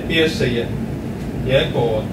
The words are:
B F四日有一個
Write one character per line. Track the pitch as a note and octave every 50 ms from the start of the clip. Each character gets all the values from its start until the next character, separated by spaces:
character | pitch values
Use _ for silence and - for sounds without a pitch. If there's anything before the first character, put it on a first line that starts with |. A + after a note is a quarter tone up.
| -
B | - D#3+ D#3+
F | D#3+ D#3
四 | - - C3+
日 | B2 A#2+ A#2 A#2 - - - - - - - - - - - - - - - -
有 | B2+
一 | B2+ C#3 D#3+ - -
個 | B2+ A#2 A2+ A2 G#2+ A2 -